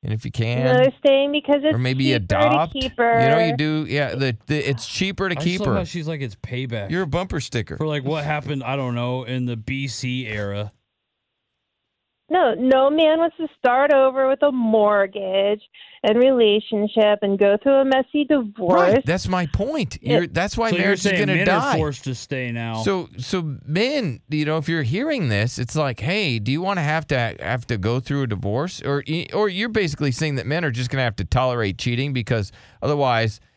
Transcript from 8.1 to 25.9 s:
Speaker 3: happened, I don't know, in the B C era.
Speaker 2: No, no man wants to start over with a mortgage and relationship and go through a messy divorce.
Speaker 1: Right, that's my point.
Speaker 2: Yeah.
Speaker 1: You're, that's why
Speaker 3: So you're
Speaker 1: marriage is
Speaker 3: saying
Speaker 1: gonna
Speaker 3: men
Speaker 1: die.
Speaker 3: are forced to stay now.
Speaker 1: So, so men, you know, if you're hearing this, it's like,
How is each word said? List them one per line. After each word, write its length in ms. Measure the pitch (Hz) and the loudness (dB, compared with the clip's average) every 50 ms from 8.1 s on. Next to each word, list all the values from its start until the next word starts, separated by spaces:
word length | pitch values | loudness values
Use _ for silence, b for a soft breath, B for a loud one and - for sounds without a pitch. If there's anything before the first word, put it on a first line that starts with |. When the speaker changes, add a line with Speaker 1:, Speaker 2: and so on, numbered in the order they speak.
| 156 160 147 | -4 -4 -4
Speaker 3:
happened, 400 | 147 151 147 135 123 147 135 131 | -4 -4 -4 -4 -6 -6 -6 -4
I 120 | 120 131 | -4 -4
don't 180 | 139 135 123 120 | -4 -4 -4 -4
know, 300 | 120 120 123 123 127 127 | -4 -4 -4 -4 -6 -6
in 240 | 110 127 127 123 123 | -6 -6 -4 -4 -4
the 100 | 120 113 | -4 -6
B 300 | 110 - 135 135 135 135 | -6 -8 -6 -6 -6 -6
C 400 | 117 - - 127 127 127 127 110 | -8 -8 -6 -6 -6 -6 -6 -6
era. 440 | 107 104 104 101 101 101 104 101 _ _ _ _ _ _ _ _ _ _ _ _ _ _ _ _ _ _ _ _ _ _ _ _ _ _ _ _ _ _ _ _ | -6 -6 -6 -6 -6 -6 -8 -8 _ _ _ _ _ _ _ _ _ _ _ _ _ _ _ _ _ _ _ _ _ _ _ _ _ _ _ _ _ _ _ _
Speaker 2:
No, 240 | 311 359 349 247 220 | 0 2 4 2 2
no 340 | - 247 254 262 262 262 277 | 2 2 4 4 6 4 4
man 300 | 294 311 330 311 311 320 | 4 4 4 4 4 4
wants 180 | 330 339 - _ | 2 0 -2 _
to 100 | 330 302 _ _ | -10 -10 _ _
start 360 | - 254 247 254 277 294 302 | 0 2 4 4 4 4 6
over 340 | 269 269 262 254 269 269 262 | 6 6 4 4 2 2 2
with 160 | 277 277 - | 2 2 2
a 80 | 285 | 2
mortgage 1080 | 262 254 233 220 220 220 208 208 208 202 196 196 196 202 196 190 185 196 196 202 208 214 - _ B B B B B B B | 2 2 0 2 4 4 4 4 4 4 2 0 -2 -6 -6 -2 0 2 2 2 0 -2 -4 _ B B B B B B B
and 160 | 208 214 233 | 2 4 6
relationship 1000 | 247 269 269 247 233 214 202 214 214 - - 208 208 208 - 233 214 208 208 208 | 6 6 6 6 6 6 4 2 0 -2 -2 -2 -2 0 2 4 4 4 4 2
and 180 | - 202 196 196 | 2 0 2 4
go 160 | 202 202 202 202 - | 4 4 4 4 4
through 120 | 277 269 269 | 4 4 4
a 60 | 269 | 4
messy 400 | 269 262 262 269 _ _ 294 294 | 4 2 0 0 _ _ -2 2
divorce. 480 | 254 302 285 240 208 202 - 202 170 180 180 180 180 208 | 2 2 2 2 -2 -6 -4 0 2 4 4 6 6 4
Speaker 1:
Right, 100 | 269 269 | 4 2
that's 240 | - 160 190 - - | 2 -2 -2 0 -2
my 160 | 185 185 180 | 0 0 -2
point. 520 | 147 - - 190 254 311 320 226 120 - - | -2 -2 -2 -2 -2 -2 -2 -4 -4 -6 -8
Speaker 2:
Yeah. 160 | - 233 240 220 | -2 2 2 2
Speaker 1:
You're, 100 | 175 170 | 2 0
that's 300 | - 165 175 208 - - | -2 -2 -2 -2 -2 -2
why 120 | 233 226 | 0 0
Speaker 3:
So 40 | 214 | 0
you're 100 | 175 190 202 | 2 2 2
Speaker 1:
marriage 100 | 202 185 | 2 2
is 40 | 185 | 2
Speaker 3:
saying 160 | 208 190 180 | 0 0 2
Speaker 1:
gonna 140 | - - 190 | 2 2 2
Speaker 3:
men 100 | 170 190 180 | 2 2 2
Speaker 1:
die. 240 | 185 214 247 285 254 | 2 2 2 0 0
Speaker 3:
are 20 | 180 | 0
forced 260 | 156 151 139 - - | 0 -2 -4 -6 -8
to 100 | 135 127 | -8 -8
stay 380 | - - - 143 131 127 123 | -8 -8 -8 -6 -6 -4 -4
now. 300 | 117 117 117 117 113 110 113 | -4 -4 -6 -4 -4 -2 -2
Speaker 1:
So, 240 | 110 196 185 170 - - - | 0 0 -2 -2 -8 -10 -12
so 380 | 127 - - 185 170 156 139 - - | -8 -4 -4 -4 -2 -4 -8 -8 -8
men, 540 | - 151 175 214 254 294 294 240 170 120 - _ _ | -4 -2 0 0 0 0 -2 -2 -2 -4 -6 _ _
you 140 | 151 151 151 | -4 -2 0
know, 140 | 147 156 160 | 0 -2 -2
if 100 | 147 - | -2 -2
you're 160 | 165 165 147 | -2 -2 0
hearing 460 | 113 135 196 262 320 311 269 185 127 | 0 -2 -2 -2 -2 -2 -2 0 0
this, 280 | 107 101 107 120 - - | 0 0 0 -2 -2 -4
it's 200 | 123 117 - 156 | -8 -4 -2 -2
like, 240 | 156 139 | -2 -2